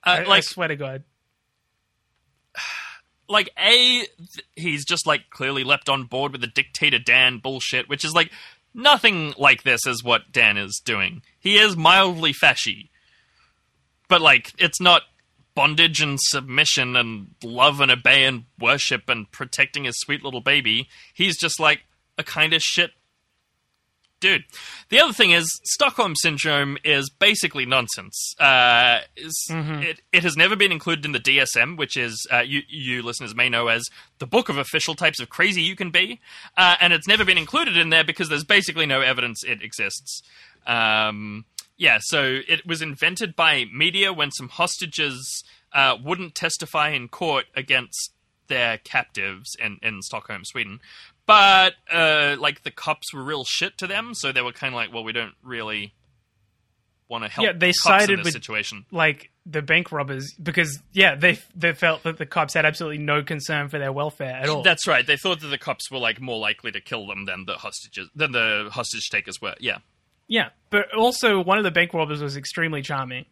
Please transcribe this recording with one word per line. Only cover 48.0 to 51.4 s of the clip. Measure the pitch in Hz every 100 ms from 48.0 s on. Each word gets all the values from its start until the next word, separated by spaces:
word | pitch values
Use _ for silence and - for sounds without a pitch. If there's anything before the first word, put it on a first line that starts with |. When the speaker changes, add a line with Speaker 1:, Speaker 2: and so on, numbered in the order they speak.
| - _ _ _ _
Speaker 1:
their | 131 120 110
captives | - 135 - - 98 95 123 -
in, | 113 95
in | 110 104
Stockholm, | - 110 - 104
Sweden. | 95 131 104 101 - - - _ -
But, | 214